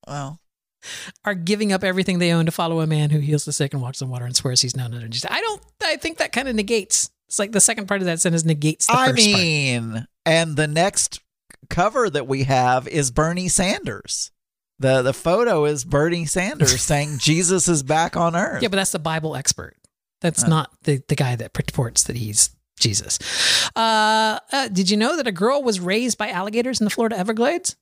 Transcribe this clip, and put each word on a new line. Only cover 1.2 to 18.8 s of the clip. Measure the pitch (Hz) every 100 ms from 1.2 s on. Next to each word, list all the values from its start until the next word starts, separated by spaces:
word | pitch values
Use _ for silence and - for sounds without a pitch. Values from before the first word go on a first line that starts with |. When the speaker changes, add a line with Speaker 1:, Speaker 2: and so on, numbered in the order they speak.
| -
Speaker 2:
are | 196
giving | 170 208 214
up | 190
everything | 196 185 185 180
they | 175
own | 170 165
to |
follow | - 170 165
a | 160
man | 156 147
who | 151
heals | 147 151 -
the |
sick | 143 139
and | 139
walks | 127 131
on | 131
water | 127 123
and | 127
swears | 135 127
he's | 127 127
none | 123
other | 120
than | 117
Jesus. | 120 -
I | 285
don't, | 453 415 - _
I | 339 311
think | 330 330
that | 311
kinda | - 269
negates, | 226 202 233 185 - - _ _
it's | -
like | 202
the | 233
second | - 220 196
part | 202
of | 185
that | 165
sentence | 185 165 160
negates | 156 151 160 -
the |
Speaker 1:
I | 240 262
Speaker 2:
first | 254 214
part. | 202
Speaker 1:
mean, | 175 151 139 123 113 110 127 _ -
and | 165 165 147
the | 151
next | 151 185 - - - _ _ _ - -
cover | - 190 262 226
that | 147 131
we | 135
have | 135 135 127 127 127
is | 156 139
Bernie | 120 156 175 185
Sanders. | - 185 381 330 101 - - - _ _ _ _ _
The, | 131 131
the | 127
photo | 131 - 185 240 180 147
is | 151
Bernie | 127 143 156 170 160
Sanders | 180 185 294 139 120
Speaker 2:
<laughs> |
Speaker 1:
saying, | - 147 151 147
"Jesus | - 160 180 185 170
is | 165
back | 131 156 170 -
on | 170 170
earth." | 233 -
Speaker 2:
Yeah, | 226
but |
that's | 196